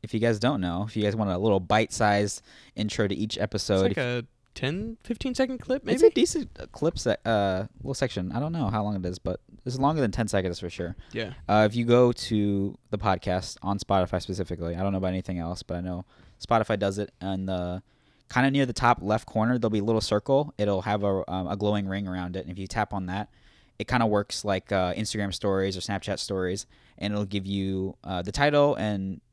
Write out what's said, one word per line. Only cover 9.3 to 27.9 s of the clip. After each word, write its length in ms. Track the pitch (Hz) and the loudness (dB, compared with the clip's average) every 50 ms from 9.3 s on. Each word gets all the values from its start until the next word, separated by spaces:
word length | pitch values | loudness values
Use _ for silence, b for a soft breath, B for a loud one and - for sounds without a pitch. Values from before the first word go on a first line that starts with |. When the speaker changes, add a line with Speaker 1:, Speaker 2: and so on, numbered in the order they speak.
| - - _ _ - - _ | -6 -6 _ _ -20 -10 _
Speaker 1:
it's 140 | 127 123 131 | -6 -2 0
longer 220 | 135 143 160 156 | 2 2 2 2
than 100 | 135 107 | 0 0
ten 160 | 90 - 117 | 0 0 -2
seconds, 300 | 104 - 98 92 92 85 | 0 0 0 0 0 -4
that's 20 | - | -4
for 100 | - 85 | -8 -8
sure. 280 | - - 87 85 92 B B B B | -6 -6 -6 -6 -6 B B B B
Speaker 2:
Yeah. 180 | 117 113 98 - - - | -8 -8 -8 -10 -10 0
Speaker 1:
Uh, 180 | - 101 107 107 104 | 4 6 6 6 6
if 40 | 104 | 4
you 120 | 120 117 | 2 4
go 260 | 117 120 123 123 120 | 6 6 8 8 6
to 680 | 120 - - - 113 107 101 101 101 98 98 98 - - _ _ | 4 0 -4 -2 0 2 2 2 2 0 -2 -2 -6 -10 _ _
the 80 | - | -6
podcast 580 | 98 98 104 92 87 - 98 90 92 90 - - - - | -2 2 0 0 0 0 -2 -2 -2 -2 -6 -14 -8 -4
on 160 | 95 101 101 | -4 -4 -4
Spotify 420 | - - 98 95 90 90 - 90 | 0 2 2 2 2 2 -2 -4
specifically, 540 | - - 92 90 90 - 90 73 85 85 85 | -4 -4 -6 -6 -4 -6 -6 -6 -6 -6 -4
I 80 | 87 95 | -2 -2
don't 80 | 98 | -2
know 60 | 98 | 0
about 100 | 92 92 92 92 | 0 -2 -2 -2
anything 260 | 92 - - 92 87 | -4 -4 -6 -6 -6
else, 240 | 82 85 90 - - | -4 -6 -8 -8 -8
but 140 | - 87 | -8 -6
I 20 | 87 | -6
know 220 | 90 90 90 87 92 b b b b b b b - | -4 -6 -6 -8 -10 b b b b b b b -2
Spotify 320 | - 120 113 110 - 113 | 0 2 2 2 2 0
does 200 | 101 101 98 95 | 0 0 -2 -2
it. 160 | 104 104 - _ _ | -2 -6 -8 _ _
And 260 | - 98 95 95 95 | -6 -4 -4 -2 -2
the 340 | 95 95 90 90 90 90 98 - b b b b b b b b _ | -2 -2 -2 -4 -4 -6 -8 -10 b b b b b b b b _
kinda 220 | - 127 131 135 | 2 2 2 4
near 140 | 139 139 135 | 4 2 0
the 80 | 123 117 | 0 0
top 240 | - 127 120 120 - | 2 4 4 4 4
left 240 | 85 101 107 107 - | 2 0 0 0 0
corner, 320 | - - 113 107 117 127 | -2 0 0 2 2 2
there'll 120 | 123 110 110 | 2 2 2
be 100 | 107 107 | 2 2
a 40 | 101 | 2
little 160 | 110 113 110 | 2 2 2
circle. 520 | - - 110 104 - - 135 139 147 147 - | 2 2 0 0 2 4 2 2 2 0 -2
It'll 240 | - 104 101 101 92 | 0 2 2 2 0
have 200 | 90 110 104 104 101 | 2 0 0 2 2
a, 180 | 101 98 95 - - | 2 2 0 -2 -2
um, 160 | 87 92 90 | -4 -4 -2
a 80 | 76 98 | -4 -2
glowing 320 | 98 101 104 104 104 98 | 0 0 2 2 0 0
ring 220 | 95 95 98 101 92 | -2 -2 -4 -4 -4
around 260 | 92 92 90 90 90 | -4 -4 -4 -4 -6
it, 60 | 95 | -8
and 100 | - 82 | -8 -8
if 80 | 92 98 | -8 -10
you 80 | 95 | -8
tap 240 | 92 - 113 107 - - | -4 -2 -2 -2 -2 -4
on 120 | 98 92 | -6 -4
that, 240 | 90 92 101 107 - b b b b b b b b b _ | -4 -4 -4 -6 -8 b b b b b b b b b _
it 80 | 110 | -4
kinda 180 | - 127 123 117 | 0 2 2 4
works 380 | 110 104 101 101 - - - - | 4 4 2 0 0 -8 -6 -2
like, 280 | 104 98 95 - - 101 | 0 0 0 0 0 0
uh, 200 | 95 92 90 87 | 0 2 0 0
Instagram 380 | - 110 - - 107 101 98 92 | -2 -4 -4 -2 -4 -4 -4 -4
stories 440 | - - 101 95 95 95 98 92 | -4 -2 0 0 2 0 0 -2
or 40 | 92 | -4
Snapchat 380 | - - 101 95 - - 98 - | -6 -6 -6 -6 -4 -4 -6 -4
stories, 460 | - - 101 95 92 90 92 98 - b b b b b b | -4 -4 -2 -2 -2 -2 -2 -4 -8 b b b b b b
and 140 | - - 104 | -6 -4 -4
it'll 140 | 104 104 104 | -2 -2 -2
give 200 | 98 104 101 95 | -2 -4 -6 -4
you, 520 | 98 98 98 95 95 95 92 95 95 | -2 -2 -2 -2 -2 -2 -2 -4 -4